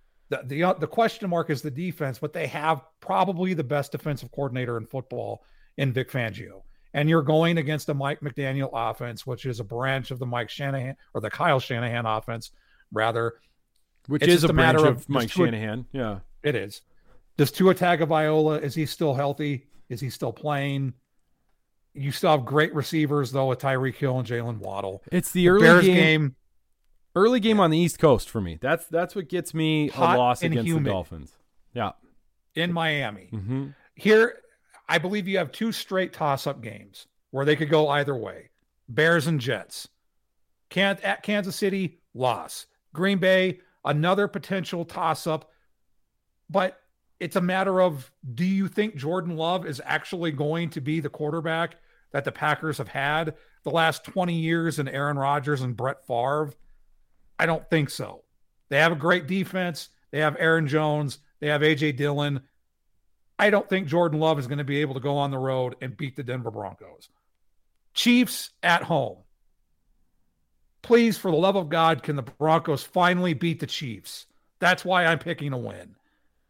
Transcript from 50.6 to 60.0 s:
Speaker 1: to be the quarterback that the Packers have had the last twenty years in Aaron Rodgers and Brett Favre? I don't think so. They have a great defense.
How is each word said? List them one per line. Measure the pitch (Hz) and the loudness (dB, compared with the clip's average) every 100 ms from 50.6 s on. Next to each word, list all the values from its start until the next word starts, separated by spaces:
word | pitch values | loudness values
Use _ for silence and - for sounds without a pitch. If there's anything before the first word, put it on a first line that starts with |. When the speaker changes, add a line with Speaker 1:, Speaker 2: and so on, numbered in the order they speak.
| 170 | -4
Speaker 1:
to | - | -6
be | 131 160 | -4 -4
the | 147 | -4
quarterback | - 151 165 160 160 170 - _ _ _ | -6 -6 -4 -4 -4 -4 -8 _ _ _
that | 143 | -6
the | 139 | -6
Packers | - 151 147 160 139 | -2 0 0 -2 -6
have | 110 | -6
had | 135 139 156 160 - _ _ | -4 -2 -2 -4 -8 _ _
the | 147 | -4
last | 160 160 156 | 2 2 0
twenty | - 190 180 | -6 -2 -2
years | 170 160 170 165 151 | 0 0 0 0 -2
in | 135 | -4
Aaron | 135 143 143 | -2 -2 0
Rodgers | 135 147 139 143 | 0 0 0 -2
and | 131 110 | -2 -2
Brett | 127 135 - | -4 -4 -4
Favre? | 120 127 151 147 - - - _ _ _ _ _ - | -2 0 0 -4 -8 -20 -20 _ _ _ _ _ -2
I | 165 | 0
don't | 160 - | 0 0
think | 160 147 | 0 0
so. | - 101 - _ _ _ _ - | -6 -12 -14 _ _ _ _ -2
They | 143 | 4
have | 165 | 4
a | 156 | 4
great | 160 180 143 | 2 2 0
defense. | 190 180 185 175 160 - _ | -2 -2 -2 -4 -6 -12 _